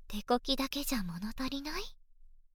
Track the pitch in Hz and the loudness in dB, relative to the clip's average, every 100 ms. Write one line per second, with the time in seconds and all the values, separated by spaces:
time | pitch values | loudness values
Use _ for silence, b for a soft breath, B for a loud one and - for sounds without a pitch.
0 | - 208 - 247 - 269 269 277 285 254 | -6 -4 4 2 4 2 2 0 2 2
1 | 180 170 214 226 262 277 294 339 427 - | 2 -2 -4 -2 -2 -2 -2 -4 -4 -10
2 | - - - - - | -18 -20 -20 -20 -20